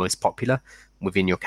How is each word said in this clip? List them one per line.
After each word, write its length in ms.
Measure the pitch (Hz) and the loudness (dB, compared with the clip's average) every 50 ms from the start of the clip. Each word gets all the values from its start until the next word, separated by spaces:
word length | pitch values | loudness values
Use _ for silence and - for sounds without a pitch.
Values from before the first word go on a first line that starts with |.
| 92 | -2
most 120 | 92 - | -2 -2
popular 440 | - - 101 - - 120 120 131 131 - - - - - - _ _ | -2 -2 -2 -2 -2 -2 -2 -2 -2 -4 -8 -20 -20 -20 -20 _ _
within 260 | - 95 - 98 92 | -6 -2 0 2 2
your 140 | 92 90 - - | 2 2 0 0